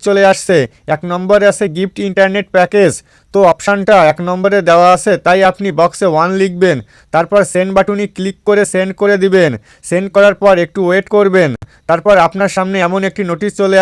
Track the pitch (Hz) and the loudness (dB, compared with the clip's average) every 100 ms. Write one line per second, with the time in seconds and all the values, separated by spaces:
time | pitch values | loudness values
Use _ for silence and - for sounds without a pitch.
0 | - 196 196 190 - 175 123 _ - 151 | -2 2 2 0 0 0 -2 _ -8 -6
1 | 175 175 185 208 202 196 202 156 285 - | -6 -6 0 2 2 0 -4 -4 -8 -6
2 | 202 190 190 196 185 185 180 208 185 - | -6 0 0 -2 -2 0 0 2 0 0
3 | - _ _ 196 185 160 - 202 196 202 | -12 _ _ 0 2 0 -2 -2 0 2
4 | 156 151 175 185 196 202 170 170 180 180 | 2 0 -4 -4 -2 0 2 4 4 2
5 | 220 175 170 185 190 185 196 151 175 - | 0 -2 0 2 2 0 -4 0 -2 0
6 | 190 156 170 190 190 175 185 135 - _ | -2 0 -2 -2 -4 0 0 -2 -6 _
7 | _ 156 170 202 185 180 190 190 190 202 | _ -4 0 0 0 -2 -2 0 -2 -2
8 | 202 - 190 190 - 208 196 185 190 185 | -6 -8 -10 -6 -2 0 0 -2 -4 -2
9 | 202 202 190 185 165 110 _ _ - 175 | 0 0 2 2 2 -2 _ _ -6 -6
10 | 190 202 202 196 202 185 165 196 180 185 | -2 2 2 2 2 2 0 -4 -2 -2
11 | 190 208 196 185 156 117 - _ - 165 | 0 0 2 2 0 -2 -12 _ -4 -2
12 | 202 196 165 190 196 190 185 190 175 190 | 2 2 2 0 -4 -4 -4 -2 -2 -2
13 | 190 196 185 165 208 - 196 190 | -4 -6 -6 -6 -6 -2 0 2